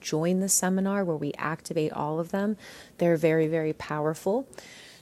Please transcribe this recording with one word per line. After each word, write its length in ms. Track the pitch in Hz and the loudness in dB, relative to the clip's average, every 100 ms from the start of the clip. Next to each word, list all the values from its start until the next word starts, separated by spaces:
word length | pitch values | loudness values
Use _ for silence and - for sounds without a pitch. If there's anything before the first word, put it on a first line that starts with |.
join 380 | - 156 170 185 | -4 0 2 2
the 100 | 190 | 2
seminar 540 | - 180 190 190 202 | 2 2 2 2 0
where 120 | 180 151 | 0 -2
we 160 | 147 - | -4 -4
activate 560 | 147 160 - 165 151 | -4 -4 -4 -2 -2
all 260 | - 147 156 | -2 -2 -2
of 120 | 170 | -2
them, 260 | 196 208 214 - - - - | -2 -2 -4 -10 -20 -20 0
they're 200 | 175 165 | 4 4
very, 300 | 160 160 156 | 4 4 2
very 260 | 165 156 | 2 -2
powerful. 760 | 156 - 151 151 160 190 233 269 - - - - - | -4 -6 -2 -2 0 0 0 -2 -12 -20 -20 -20 -10